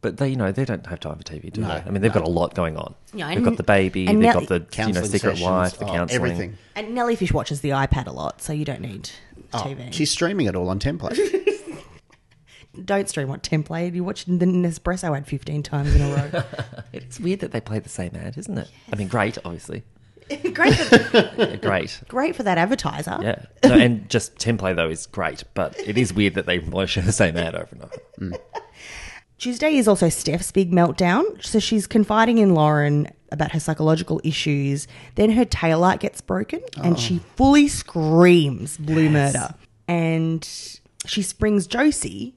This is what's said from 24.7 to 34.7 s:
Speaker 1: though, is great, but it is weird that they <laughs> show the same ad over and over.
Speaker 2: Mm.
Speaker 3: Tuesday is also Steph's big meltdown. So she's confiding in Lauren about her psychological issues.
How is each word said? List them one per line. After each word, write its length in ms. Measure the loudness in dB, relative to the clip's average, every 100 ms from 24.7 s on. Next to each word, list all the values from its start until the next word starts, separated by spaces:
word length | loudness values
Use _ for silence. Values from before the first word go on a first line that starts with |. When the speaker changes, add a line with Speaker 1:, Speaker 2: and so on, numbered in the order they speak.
| 0
Speaker 1:
though, 140 | 0
is 160 | -2 -8
great, 380 | -6 -6 -6 -10
but 260 | -6 -6 -6
it 180 | -4 0
is 160 | 0
weird 200 | 2 2
that 140 | 0 -2
they 120 | -2
<laughs> 260 | -2 -2 -2
show 140 | 0
the 100 | 0
same 260 | 2 2 2
ad 160 | -4 -6
over 120 | -12
and 120 | -16
over. 100 | -18 -18 -18 -12
Speaker 2:
Mm. 200 | -10 -10 -12 -16 -16 -20 -20 -16 -18 -20 _ _
Speaker 3:
Tuesday 380 | -8 0 2 4
is 120 | 4
also 220 | 4 4
Steph's 420 | 2 -2 -2 -2
big 200 | 0 2
meltdown. 720 | 4 4 4 2 2 0 -4 -2
So 140 | 0
she's 260 | 2 -2 2
confiding 540 | 2 2 4 4 6
in 160 | 6 6
Lauren 520 | 4 4 2 2 0 -8 _
about 200 | -6 -4
her 80 | -2
psychological 600 | -4 0 2 2 0 -4
issues. 640 | -2 -4 -2 0 0